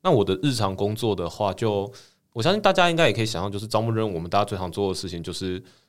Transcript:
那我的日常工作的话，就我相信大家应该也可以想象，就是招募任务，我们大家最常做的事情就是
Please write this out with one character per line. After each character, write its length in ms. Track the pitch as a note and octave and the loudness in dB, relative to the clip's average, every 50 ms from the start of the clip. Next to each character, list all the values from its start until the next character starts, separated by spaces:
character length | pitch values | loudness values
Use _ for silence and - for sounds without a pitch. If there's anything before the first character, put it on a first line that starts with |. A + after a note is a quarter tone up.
那 80 | - F#3 | 4 4
我 140 | E3 A2+ G2 | 4 4 4
的 140 | F#2 F#2+ - | 2 2 0
日 120 | - D3 B2+ | 2 0 0
常 200 | A2+ G#2 G2 F#2+ | 2 0 -2 0
工 220 | F#2 G2+ G2+ G#2+ | 0 -2 -2 -2
作 180 | A2 A#2+ A2 G2+ | 0 0 0 0
的 140 | F2+ F2 E2+ | 0 -2 -6
话， 240 | - - G#2+ G2 | -4 -2 -2 -2
就 400 | F2+ - A#2 A2 G#2 G2+ G2 G2+ - - - _ _ _ _ _ | -2 -2 -2 0 0 0 -4 -6 -12 -20 -20 _ _ _ _ _
我 100 | _ A#2 | _ -2
相 80 | A2 E3 | 0 0
信 120 | G3 G#3+ | 0 4
大 100 | G3+ G3 | 2 4
家 160 | F#3 F#3 F3 F3 | 4 6 4 4
应 80 | E3+ | 4
该 120 | D#3+ E3 B2+ | 4 4 4
也 40 | |
可 80 | G2+ A2+ | 4 2
以 60 | A2 | -2
想 160 | A2 - E2+ | -2 -2 -4
象， 100 | F#2 G#2 | -6 -4
就 60 | G2 G2+ | -6 -8
是 80 | G#2+ | -6
招 160 | A2 - G#2+ | -2 0 0
募 80 | A2+ A#2 | 0 0
任 200 | A2+ A2 A2 G#2+ | 0 0 -2 -2
务， 40 | F#2 | -4
我 40 | E2 | -6
们 120 | E2 F2 | -6 0
大 80 | F#2 G2+ | 0 0
家 60 | G#2 | 0
最 120 | - G#2 | 0 -4
常 160 | F#2 F#2 F2 | -6 -6 -6
做 160 | E2 G2+ G2+ F#2+ | -2 -2 -2 -2
的 60 | F#2 | -2
事 120 | - - | -4 -6
情 160 | F2+ F2 E2+ | -8 -8 -8
就 100 | D#2+ F#2 | -8 -8
是 300 | E2 - F#2+ F#2 F2+ F#2 - - _ _ _ | -6 -6 -4 -4 -4 -6 -8 -14 _ _ _